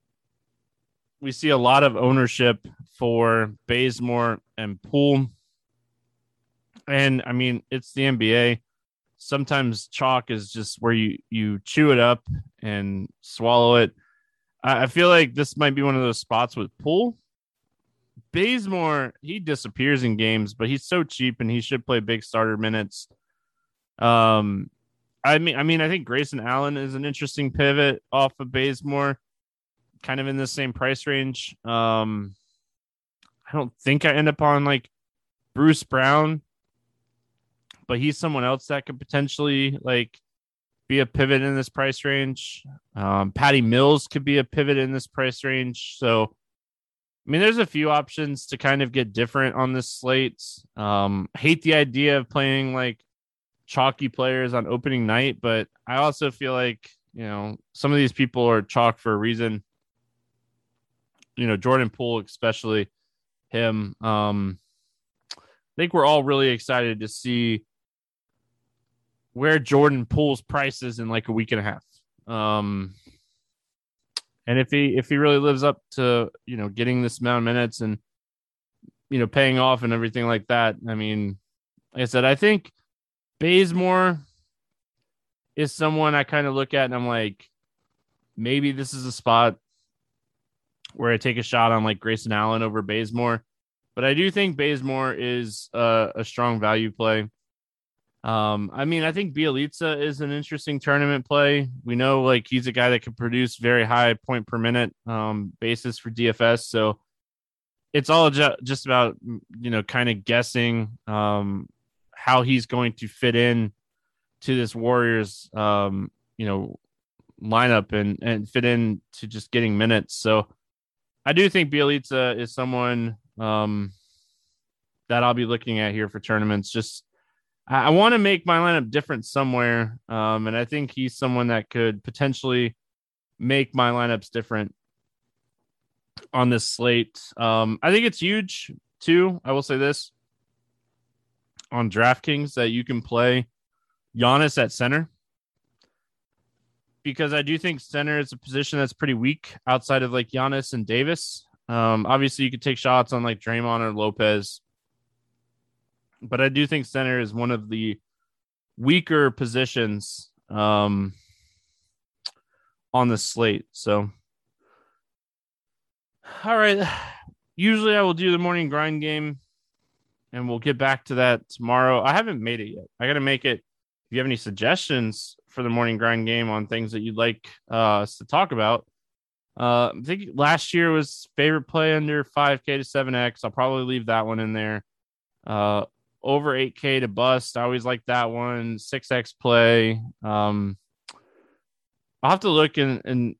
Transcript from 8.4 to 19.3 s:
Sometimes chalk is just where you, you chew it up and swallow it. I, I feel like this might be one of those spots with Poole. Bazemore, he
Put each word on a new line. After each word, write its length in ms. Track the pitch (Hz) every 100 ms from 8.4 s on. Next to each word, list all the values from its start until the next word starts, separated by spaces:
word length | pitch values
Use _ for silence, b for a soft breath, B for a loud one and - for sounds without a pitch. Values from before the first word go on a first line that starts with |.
| 120 117 _ _ _ _ _ _
Sometimes 680 | - 139 135 143 123 107 -
chalk 460 | - 131 127 -
is 180 | 110 101
just 280 | 113 104 -
where 120 | 117
you, 260 | 117 107 - _
you 300 | 113 107 101
chew 280 | - - 151
it 80 | 127
up 240 | 120 120 - - - _
and 480 | 110 101 98 98 95 _
swallow 560 | - - 117 120 120 120
it. 160 | 113 - _ _ _ _ _ _
I, 180 | 127 127
I 40 | 127
feel 220 | 160 175
like 260 | 175 143
this 220 | 127 147 -
might 200 | 147 139
be 60 |
one 120 | 139
of 80 | 135
those 160 | 127 110
spots 380 | - 113 123 -
with 200 | 98 _
Poole. 380 | 147 175 240 226 _ _ _ _ _ _ _ _ _ - _
Bazemore, 840 | 165 208 254 196 190 160 147 127 -
he 180 | 143